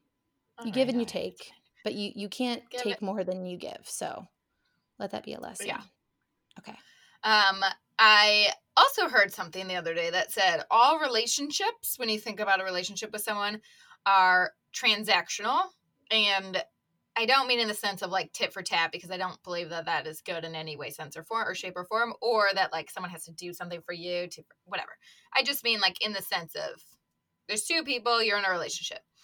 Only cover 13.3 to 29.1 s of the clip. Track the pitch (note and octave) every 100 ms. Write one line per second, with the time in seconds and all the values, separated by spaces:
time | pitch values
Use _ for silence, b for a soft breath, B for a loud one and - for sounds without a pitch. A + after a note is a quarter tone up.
13.3 | G#3 G3+ G#3+ B B B B - G3 F#3
14.3 | F3+ F4+ _ _ - A#3+ G#3 G#3+ F#3 -
15.3 | - G#3+ D4 F#4 _ _ _ - A3 G#3
16.3 | G3 F#3+ F#3 - _ _ _ _ - A3+
17.3 | C4+ B3+ A#3+ A3 G#3+ G#3 F#3+ F#3 F#3 D#3
18.3 | - F#3 - F3+ F3 E3+ F3 F3 F#3 F3+
19.3 | - - F3 E3+ E3+ E3 E3+ D#3+ D#3 -
20.3 | E3+ E3 D#3+ D#3+ D3 B2+ - D3+ D#3 E3
21.3 | A3+ A3 F3+ F#3+ F3+ F3+ A3 A#3 - A#3
22.3 | A3 G3+ G3 F#3+ F3 D3+ - F3+ E3+ -
23.3 | D#3+ F3 F3 F3 F3 - F3 F3 F3 F3
24.3 | E3+ - _ - F#3 - - b b b
25.3 | - C4 C#4+ A#3+ A3 G3 - G#3+ G3+ F3+
26.3 | F#3+ E3 - D3+ - - _ _ _ _
27.3 | _ - G#3+ - E4 C#4+ B3 A3+ A#3 A3+
28.3 | G3+ G3 F3+ D#3+ - - - _